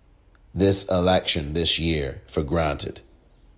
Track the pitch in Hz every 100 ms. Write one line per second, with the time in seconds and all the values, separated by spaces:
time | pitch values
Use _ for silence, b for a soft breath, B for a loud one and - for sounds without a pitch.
0 | _ _ _ _ - - 98 95 - 90
1 | 90 92 - 85 73 78 80 - 82 78
2 | 67 - - - 73 82 76 71 - -
3 | - _ _ _ -